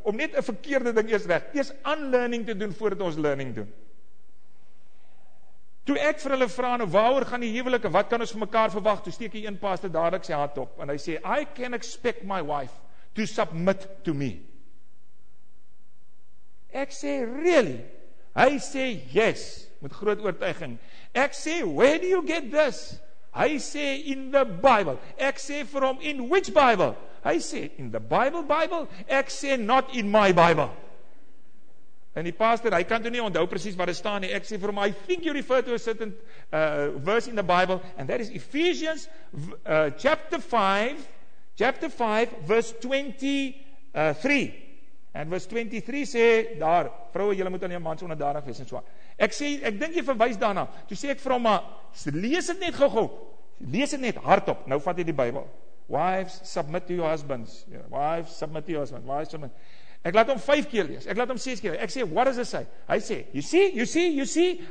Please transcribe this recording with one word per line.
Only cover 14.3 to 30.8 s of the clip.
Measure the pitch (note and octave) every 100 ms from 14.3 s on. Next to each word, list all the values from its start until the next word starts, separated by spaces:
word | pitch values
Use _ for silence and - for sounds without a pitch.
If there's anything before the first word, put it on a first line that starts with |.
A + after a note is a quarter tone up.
| E2+ - - - - - - - - - - - - - - - - - - - - - - -
Ek | C4 C#4
sê, | - C#4+ C#4 A3+ C4
"Really?" | E4+ E4 F#3 A#2+ - - - - - -
Hy | C4 C4+
sê, | - C4 C4 F#3 B2+
"Yes." | D#3 A3 - - - - -
Met | C#3+ -
groot | G3+ G#3
oortuiging. | G#3 E3 F#3+ D3+ D3 A#2 - - -
Ek | A#3+ C#4
sê, | - D#4 E4+ G#3+
"Where | C#3 B3+ D#4+
do | F4+
you | F#4 D#4
get | E4 B3+
this?" | D4 D4 - - - - - -
Hy | - B3 D4
sê, | - D4 C#4+ C4+ D4
"In | C4+ C4
the | C#4 B3
Bible." | E3+ C4+ A3 E3+ B2+ - -
Ek | C4+ C4+
sê | - C#4+ D4
vir | C#4+
hom, | C4+ C4+
"In | D4+ C#4+ A#3+
which | F#4+ -
Bible?" | D#4 C4 G#3 C#3+ G#2+ - -
Hy | - E4
sê, | - C#4 - -
"In | B2+
the | A2
Bible, | A2 E3+ C4 E4+
Bible." | D4 D4 D#4+ E4+ - F#3 -
Ek | C4+ C4+
sê, | - C#4 C4+
"Not | G#3 C4 B3+ B3
in | G3+
my | G#3+ G3
Bible." | F3 E3+ D#3+ B2+ -